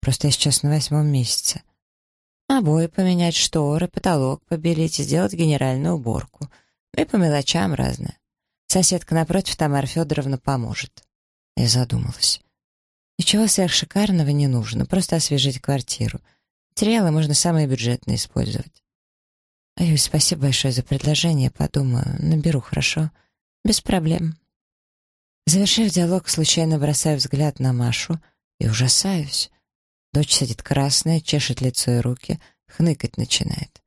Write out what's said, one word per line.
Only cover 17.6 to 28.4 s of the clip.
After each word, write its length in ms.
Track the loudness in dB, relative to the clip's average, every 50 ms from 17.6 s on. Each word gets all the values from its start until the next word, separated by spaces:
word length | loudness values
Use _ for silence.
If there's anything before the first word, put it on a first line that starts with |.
| 2 0
бюджетные 500 | 0 -2 0 -2 -2 -2 -2 -4 -4 -4
использовать. 680 | -4 -4 _ -4 -4 -2 -4 -6 -8 -10 _ _ _ _ _ _ _ _ _ _ _ _ _ _ _ _ _ _ _ _ _ -2
"Юль, 200 | 0 2 2 2
спасибо 440 | 2 2 2 2 2 2 0 0 0
большое 300 | 0 0 2 0 0 -2
за 100 | -2 -2
предложение, 680 | -2 -4 -2 0 0 0 2 2 2 2 2 2 0
подумаю, 680 | 0 -2 -4 -2 _ 0 0 0 0 0 0 -2 -4 -2
наберу, 420 | 0 0 0 2 2 0 0 0
хорошо? 500 | -4 -4 -6 -2 -2 -2 -2 -2 -2 -4 -4 _ _ _ _ _ _ _ _ _ _
Без 160 | -2 -2 -2
проблем". 580 | 0 0 -2 0 2 0 0 0 -2 -4 -6 -8 _ _ _ _ _ _ _ _ _ _ _ _ _ _ _ _ _ _ _ _ _
Завершив 460 | 0 2 2 2 2 2 2 2 2
диалог, 360 | 2 2 2 2 0 -2 -2 -2
случайно 500 | -2 0 0 0 2 2 2 2 0 0
бросаю 380 | 0 0 0 0 0 0 0 0
взгляд 420 | -2 -2 0 0 0 0 0 0
на 140 | 0 0 0
Машу 460 | 0 0 0 -2 -2 -4 -4 -6 -6 _ _ _ _